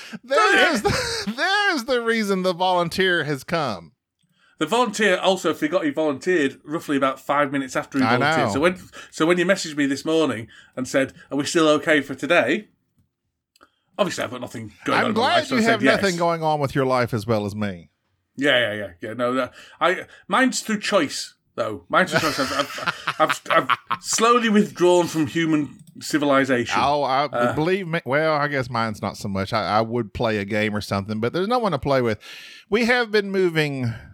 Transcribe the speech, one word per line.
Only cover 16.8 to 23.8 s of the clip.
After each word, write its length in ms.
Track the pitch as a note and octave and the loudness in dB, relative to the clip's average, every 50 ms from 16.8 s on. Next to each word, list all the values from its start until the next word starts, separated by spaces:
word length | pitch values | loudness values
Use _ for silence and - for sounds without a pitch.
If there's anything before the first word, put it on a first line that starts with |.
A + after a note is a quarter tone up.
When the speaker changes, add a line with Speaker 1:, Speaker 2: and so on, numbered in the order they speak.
| C3+ | 0
Speaker 1:
life 280 | C3 B2+ B2+ B2 A2 - | 2 2 2 0 0 -2
as 120 | A2+ G2 | -4 -2
well 200 | A2 A#2 G#2+ G#2 | 0 0 0 0
as 80 | G2+ F#2+ | -2 -4
me. 360 | G#2+ G#2+ G2+ F#2+ F2 D#2+ _ _ _ _ _ _ _ _ _ - | -4 -6 -6 -6 -8 -16 _ _ _ _ _ _ _ _ _ -8
Speaker 2:
Yeah, 220 | - C3+ D3 C3+ B2 | -2 2 4 4 4
yeah, 140 | A#2+ G#2+ G#2 | 2 0 -2
yeah, 140 | G#2+ G#2 F#2+ E2+ - | -6 -8 -10 -12 -12
yeah. 120 | - G#2+ A2 | -12 -10 -6
No, 200 | A#2+ B2 A#2+ B2+ | -4 -2 -2 0
that, 200 | C3 B2+ A#2+ - - - - - - | -2 -2 -4 -6 -16 -20 -16 -6 -2
I, 260 | D3+ E3+ F#3 E3 - - - - _ | 0 0 0 -2 -6 -14 -18 -18 _
mine's 340 | - F#3+ A3+ C4 B3+ G#3 - | -2 0 2 2 0 0 -4
through 200 | - - A3 G#3 | -6 -4 -6 -4
choice, 540 | - - G#3 G3 D3+ C3 - - - - _ _ _ _ - | -2 0 0 0 0 0 -4 -8 -12 -12 _ _ _ _ -8
though. 300 | - A#2 A2 G#2+ G#2 - - | -6 -6 -6 -6 -10 -8 -2
Mine's 220 | D3+ E3 F#3 - | 2 2 2 2
through 100 | - G#3+ E3 D#3 C3+ | 0 0 0 0 -2
choice. 80 | - | -2
I've, 120 | C3+ B2+ C#3 C3+ C#3+ - - - - F3 - - - E3 - - | -4 -2 -2 -4 -4 -4 -6 -8 -6 -6 -6 -6 -6 -6 0 0
I've, 200 | D#3 - D3 - - | 0 0 0 -2 -2
<laughs> 40 | - | 0
I've, 180 | C3 - C#3 B2+ B2+ - | 0 0 2 0 -2 -2